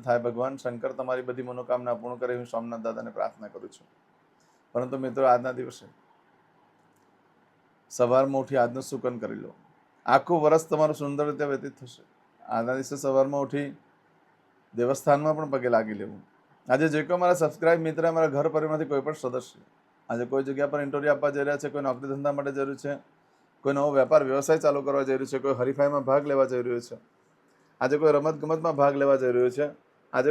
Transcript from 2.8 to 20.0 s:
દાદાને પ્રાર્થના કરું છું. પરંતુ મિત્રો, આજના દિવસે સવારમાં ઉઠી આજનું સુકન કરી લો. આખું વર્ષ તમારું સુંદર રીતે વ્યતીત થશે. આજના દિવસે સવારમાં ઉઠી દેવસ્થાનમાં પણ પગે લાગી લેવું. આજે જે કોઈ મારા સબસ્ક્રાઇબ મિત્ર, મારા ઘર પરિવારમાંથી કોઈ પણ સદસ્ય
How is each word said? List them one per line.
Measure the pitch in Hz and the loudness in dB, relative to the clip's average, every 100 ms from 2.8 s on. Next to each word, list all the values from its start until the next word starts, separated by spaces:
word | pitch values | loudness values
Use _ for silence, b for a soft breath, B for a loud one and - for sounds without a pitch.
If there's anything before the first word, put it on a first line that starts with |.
| 113 | -6
દાદાને | 113 117 | -6 -10
પ્રાર્થના | 107 104 - 104 | -6 -6 -6 -16
કરું | - - - | -16 -18 -20
છું. | _ _ _ _ _ _ b b _ 120 | _ _ _ _ _ _ b b _ -6
પરંતુ | 127 135 | -6 -6
મિત્રો, | 131 120 131 | -6 0 4
આજના | 123 127 127 | 4 2 -8
દિવસે | 127 - - _ _ _ _ _ _ _ _ _ _ _ _ _ _ _ _ _ _ _ _ | -10 -14 -20 _ _ _ _ _ _ _ _ _ _ _ _ _ _ _ _ _ _ _ _
સવારમાં | - 120 127 135 135 | 0 2 4 2 -2
ઉઠી | 123 135 | -2 0
આજનું | 120 127 131 | 0 -2 -10
સુકન | 131 123 120 | -6 -6 -6
કરી | 107 107 | -8 -10
લો. | 110 - _ _ _ _ - | -14 -18 _ _ _ _ 2
આખું | 135 - 170 | 2 4 2
વર્ષ | 151 160 160 | 4 4 4
તમારું | 156 151 151 | 0 2 0
સુંદર | 143 143 147 | -4 -2 -4
રીતે | 139 147 | -2 -4
વ્યતીત | 135 135 - | -4 -8 -16
થશે. | 123 - _ _ _ _ | -20 -20 _ _ _ _
આજના | - 113 117 131 | -6 -2 -2 -4
દિવસે | 135 143 | -6 -4
સવારમાં | 139 135 135 143 | 2 4 4 0
ઉઠી | 135 143 143 - _ _ _ _ _ _ _ _ _ | -2 -4 -6 -10 _ _ _ _ _ _ _ _ _
દેવસ્થાનમાં | 113 120 135 - 143 156 151 | -2 0 2 4 4 4 -2
પણ | 151 | -2
પગે | 135 123 | -2 2
લાગી | 123 110 104 | 2 2 -6
લેવું. | 101 101 - _ _ _ - | -10 -14 -20 _ _ _ 0
આજે | 135 160 | 2 2
જે | 151 | 0
કોઈ | 147 180 | 0 2
મારા | 180 180 | 2 2
સબસ્ક્રાઇબ | 151 - 160 165 160 | 0 2 2 2 0
મિત્ર, | 156 165 | 0 0
મારા | 165 156 139 | 2 2 2
ઘર | 156 | 0
પરિવારમાંથી | 156 156 156 143 | 0 0 -2 -2
કોઈ | 143 139 | -2 -2
પણ | 151 | -6
સદસ્ય | 127 127 - - _ _ _ _ | -6 -6 -8 -18 _ _ _ _